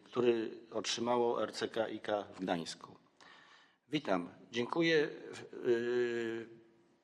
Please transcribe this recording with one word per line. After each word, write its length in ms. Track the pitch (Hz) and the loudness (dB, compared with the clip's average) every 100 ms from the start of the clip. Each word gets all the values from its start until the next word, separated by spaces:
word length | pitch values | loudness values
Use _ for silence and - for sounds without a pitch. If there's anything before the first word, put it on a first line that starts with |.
który 540 | - - 120 117 107 - - | -6 2 4 4 2 -6 -10
otrzymało 720 | 110 - - 117 123 120 120 | -6 -4 -2 2 4 4 2
R 100 | 107 | -2
C 160 | - 110 | -2 -4
K 200 | - 110 | -2 -2
ika 340 | 110 - 104 | -4 -2 -2
w 180 | 98 - | -2 -6
Gdańsku. 560 | 92 90 80 - - - _ _ - - - - _ _ _ | -2 -2 -4 -10 -14 -20 _ _ -20 -20 -20 -20 _ _ _
Witam. 400 | 147 123 92 87 - - | -4 2 0 0 -10 -8
Dziękuję, 580 | 117 120 165 165 160 147 - - - - - - | -4 -2 2 4 4 2 -2 -12 -14 -12 -4 2
y, 840 | 117 120 123 120 117 117 113 113 113 - _ _ _ | 2 2 2 2 0 -4 -4 -8 -16 -20 _ _ _